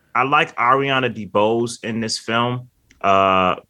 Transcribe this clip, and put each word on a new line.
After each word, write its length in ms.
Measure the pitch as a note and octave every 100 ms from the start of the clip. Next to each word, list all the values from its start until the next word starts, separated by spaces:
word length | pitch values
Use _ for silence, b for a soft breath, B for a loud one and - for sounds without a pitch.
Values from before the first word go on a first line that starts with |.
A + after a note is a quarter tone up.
| _
I 80 | A#2
like 300 | C3 D3 E3 -
Ariana 580 | A#2 C3+ C#3 C3+ B2
DeBose 680 | A2 G2 G#2 G#2+ A#2 A#2+ -
in 160 | A2 A2+
this 180 | A2 -
film. 500 | - A2+ A#2+ B2 B2+ _ _ _
Uh, 540 | G2 G2 G2 F#2+ F2+ - -